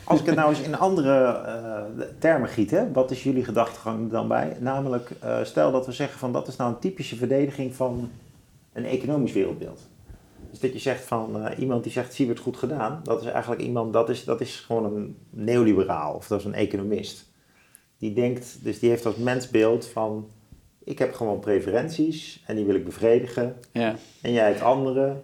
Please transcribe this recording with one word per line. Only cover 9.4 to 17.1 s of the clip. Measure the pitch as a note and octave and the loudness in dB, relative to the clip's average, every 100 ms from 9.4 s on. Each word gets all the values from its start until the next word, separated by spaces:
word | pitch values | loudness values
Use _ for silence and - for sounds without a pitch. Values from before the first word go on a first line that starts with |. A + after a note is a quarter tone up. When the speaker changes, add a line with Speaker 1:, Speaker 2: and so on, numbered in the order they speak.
| F2+ E2 F2 - - - - - _ - - | 0 -2 -10 -14 -20 -20 -20 -20 _ -20 -18
Speaker 1:
Dus | - | -4
dat | G3 | -4
je | A2+ | -2
zegt | C3+ - | -4 -4
van, | - A#2 A2 G#2+ G#2+ | -4 -4 -4 -4 -6
eh, | - | -4
iemand | C3 A#2+ | -2 -2
die | A2+ | -2
zegt, | B2+ - | -6 -6
"Siewert, | - B2+ A#2 | -2 0 0
goed | B2 - | -4 -4
gedaan," | D3+ D3 A2 D#3+ | -4 -2 -4 -4
dat | - A#2 | -2 -2
is | A#2 | -2
eigenlijk | - A#2+ A#2 | -4 -2 -4
iemand, | B2+ A#2+ A2+ | -2 -2 0
dat | A2 A#2 | 2 2
is, | A#2+ | -2
dat | - A#2 | -2 -2
is | A#2+ - - | -4 -8 -2
gewoon | A2+ G#2 G#2 | -2 -2 -4
een | G#2+ - - | -8 -12 -16
neoliberaal | A2+ G#2+ B2 A2 F#2+ F#2+ E2 D2+ | -6 2 4 6 6 2 0 -4
of | C#2 - | -6 -4
dat | G#2 | -4
is | |
een | G#2+ | -2
economist. | - G2+ G2 G2+ G#2 - | -2 -2 -2 -2 -4 -4